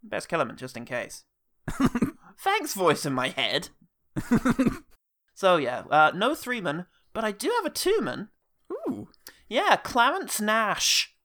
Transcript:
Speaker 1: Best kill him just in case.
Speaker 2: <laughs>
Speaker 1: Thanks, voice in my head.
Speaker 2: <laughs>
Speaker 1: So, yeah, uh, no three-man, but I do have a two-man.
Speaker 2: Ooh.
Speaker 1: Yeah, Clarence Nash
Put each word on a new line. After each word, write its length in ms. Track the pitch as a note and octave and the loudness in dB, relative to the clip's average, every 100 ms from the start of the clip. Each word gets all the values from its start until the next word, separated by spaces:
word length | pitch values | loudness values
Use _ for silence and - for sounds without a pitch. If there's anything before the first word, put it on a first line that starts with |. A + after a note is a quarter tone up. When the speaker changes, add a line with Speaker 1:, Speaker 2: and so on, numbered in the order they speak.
Speaker 1:
Best 240 | A3 G#2+ - | -8 -8 -4
kill 120 | E3+ | -2
him 140 | B2+ - | -2 -4
just 180 | B2+ - | -12 -12
in 80 | A2+ | -8
case. 380 | B2 G2 - _ _ _ _ - - | -8 -8 -12 _ _ _ _ -10 0
Speaker 2:
<laughs> 580 | C#4 - - - - - | 0 2 -4 -4 -20 -6
Speaker 1:
Thanks, 360 | - G#4 D4+ | 0 0 -2
voice 320 | G3+ F3+ C#3+ D#3 | 0 2 2 0
in 80 | |
my 160 | C3 B2+ | -2 -2
head. 400 | - A#2 B2 F3 _ _ _ _ - | -2 -2 -2 -4 _ _ _ _ -10
Speaker 2:
<laughs> 140 | - A#3 C4 - B3 - - _ _ _ _ | 0 2 2 2 0 -2 -12 _ _ _ _
Speaker 1:
So, 240 | - F#3+ F3 | 0 4 4
yeah, 260 | B2+ A#2+ E2 | 2 -4 2
uh, 220 | D3 D#3 | 6 6
no 220 | D#3 A3+ D#4 | 6 -2 -2
three-man, 500 | - B3 F3+ D3+ F3+ _ _ | -4 -4 -2 -4 -8 _ _
but 100 | - | -6
I 80 | A3 | -4
do 200 | G3+ E4 A#4+ | -4 -2 -2
have 100 | E4+ | -2
a 60 | |
two-man. 560 | - E4+ G#4+ G3+ - G#3+ _ _ _ _ | -2 0 2 0 -6 -10 _ _ _ _
Speaker 2:
Ooh. 360 | G4+ E5 G2+ - _ - - _ | -8 -6 -6 -8 _ -20 -20 _
Speaker 1:
Yeah, 260 | A3+ G4 - | -2 2 2
Clarence 640 | - B3+ A#3+ F4+ - - | 2 2 2 2 -4 -4
Nash 760 | G#3+ A3 A3 E3 - - - _ | 0 0 0 0 0 0 -2 _